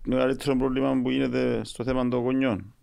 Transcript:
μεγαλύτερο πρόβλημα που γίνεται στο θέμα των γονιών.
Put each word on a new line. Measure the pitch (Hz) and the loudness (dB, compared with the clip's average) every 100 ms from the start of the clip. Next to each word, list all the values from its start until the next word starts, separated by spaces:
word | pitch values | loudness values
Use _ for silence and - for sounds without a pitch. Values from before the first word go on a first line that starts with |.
| - | -2
μεγαλύτερο | 127 127 135 143 131 | 2 2 0 0 0
πρόβλημα | 135 131 135 131 | 0 0 0 0
που | 127 | 0
γίνεται | 131 135 127 127 117 | 0 0 0 0 0
στο | 113 - | -4 -6
θέμα | 120 131 123 | -2 0 0
των | 123 | 0
γονιών. | 123 131 135 92 95 - | 0 2 0 0 -6 -18